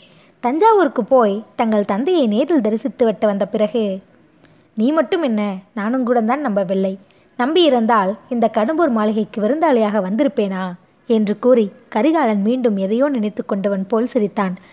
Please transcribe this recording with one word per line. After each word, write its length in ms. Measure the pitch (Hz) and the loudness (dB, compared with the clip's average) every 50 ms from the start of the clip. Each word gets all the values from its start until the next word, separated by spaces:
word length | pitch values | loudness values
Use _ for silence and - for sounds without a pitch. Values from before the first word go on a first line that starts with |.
| - - - - - _ _ _ - | -16 -20 -20 -20 -20 _ _ _ -6
தஞ்சாவூருக்கு 600 | 240 262 320 392 440 453 403 359 285 - - 220 | -4 0 2 4 4 4 4 2 2 0 -4 -2
போய் 300 | - 269 262 233 208 196 208 226 - _ | 2 2 4 4 2 0 -2 -8 -12 _
தங்கள் 320 | - 240 226 220 214 202 - | -4 -2 0 0 0 0 0
தந்தையை 340 | 208 196 262 285 370 339 277 | -2 -2 -2 0 0 0 2
நேரில் 360 | 220 208 214 294 277 349 302 214 | 2 2 0 0 2 0 0 0
தரிசித்து 400 | 220 214 220 - 269 - - 247 | 0 -2 -2 -4 -6 -2 0 0
விட்டு 220 | 226 208 - - | 0 0 0 0
வந்த 180 | 214 202 202 208 | -2 0 0 -4
பிறகு, 360 | 202 208 220 214 208 - 240 220 202 190 190 - _ _ _ _ _ _ _ _ - _ _ _ _ _ | -4 -2 -2 -2 0 0 -2 -2 -2 -4 -8 -10 _ _ _ _ _ _ _ _ -20 _ _ _ _ _
நீ 100 | - 214 254 | -2 -2 0
மட்டும் 340 | 302 320 311 320 - 339 330 | 2 0 0 0 0 -2 0
என்ன, 140 | 269 226 208 208 208 196 190 - _ _ | 0 0 -2 -2 -4 -6 -8 -12 _ _
நானும் 320 | 233 202 220 247 262 254 | -6 -4 -2 -2 -2 0
கூட 140 | 226 247 240 220 | 0 0 0 0
தான் 220 | 220 247 294 302 | 0 -2 -2 -2
நம்பவில்லை. 460 | 262 202 202 196 175 196 190 190 190 190 196 - _ _ _ _ _ _ - | -2 -2 -2 -2 0 -2 -2 -2 -2 -4 -6 -14 _ _ _ _ _ _ -4
நம்பியிருந்தால் 760 | 247 254 320 370 349 311 254 240 226 220 240 220 196 185 208 - - - | -4 0 2 4 4 4 4 2 2 2 2 2 2 0 -2 -6 -8 -8
இந்த 180 | 254 240 220 220 | -2 0 0 0
கடம்பூர் 420 | 220 226 214 226 320 311 349 302 240 | 0 0 -2 0 0 0 0 0 2
மாளிகைக்கு 480 | 220 214 214 220 220 214 208 - - | 0 0 0 0 -2 -4 -4 -4 -4
விருந்தாளியாக 640 | 196 214 254 320 330 320 269 233 220 208 202 220 190 | -2 -2 0 0 2 2 2 2 2 2 0 -2 -2
வந்திருப்பேனா 640 | 185 202 226 302 269 - - 214 196 190 185 185 185 180 - _ _ _ _ _ _ | -2 0 0 0 0 0 0 -2 -2 -2 -4 -4 -6 -8 -12 _ _ _ _ _ _
என்று 260 | 233 220 214 196 208 208 | 0 2 2 0 -2 0
கூறி 280 | - 240 254 240 220 196 - - - _ | 2 2 4 4 2 0 -4 -14 -20 _
கரிகாலன் 540 | - 214 214 302 320 339 294 233 214 202 196 | -2 0 2 2 2 2 2 2 0 0 0
மீண்டும் 360 | 214 240 262 240 240 208 196 | 0 0 0 0 0 0 0
எதையோ 300 | 190 190 214 233 269 294 | -2 -2 0 0 0 0
நினைத்து 360 | 285 247 208 214 208 - 208 | 0 -2 -4 -4 -4 -6 -6
கொண்டவன் 400 | - 220 196 190 202 202 190 190 | -4 -4 -4 -2 -2 -2 -2 -4
போல் 240 | 190 - 220 233 247 - | -2 -2 -2 -2 0 -2
சிரித்தான். 420 | 254 208 202 202 - 202 190 180 185 - - | -2 -2 -2 -2 -2 -2 -2 -4 -8 -12 -20